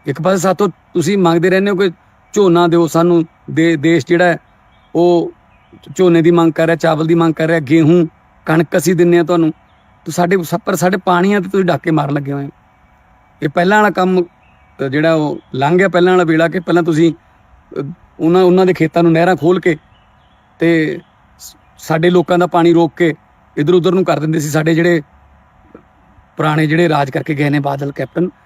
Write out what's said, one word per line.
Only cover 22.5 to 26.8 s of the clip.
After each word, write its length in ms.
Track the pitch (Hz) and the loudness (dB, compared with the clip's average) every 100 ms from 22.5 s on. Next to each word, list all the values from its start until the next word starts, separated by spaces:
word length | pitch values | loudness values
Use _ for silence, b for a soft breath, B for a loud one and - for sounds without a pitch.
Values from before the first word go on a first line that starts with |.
| 175 170 | 2 2
ਰੋਕ 200 | 170 165 - | 2 0 -2
ਕੇ 180 | 170 - _ _ _ - | -4 -4 _ _ _ -4
ਇੱਧਰ 180 | 147 | 0
ਉੱਧਰ 180 | 180 180 | 0 2
ਨੂੰ 120 | 185 | 0
ਕਰ 140 | 175 143 | 0 -2
ਦਿੰਦੇ 220 | 156 160 | -2 -4
ਸੀ 80 | 147 | -4
ਸਾਡੇ 260 | 156 151 | -2 0
ਜਿਹੜੇ 280 | 165 175 165 - _ _ _ _ _ _ - _ _ _ _ _ - | 0 0 -2 -4 _ _ _ _ _ _ -20 _ _ _ _ _ -4
ਪੁਰਾਣੇ 300 | 151 151 151 | -2 0 0
ਜਿਹੜੇ 220 | 160 | 2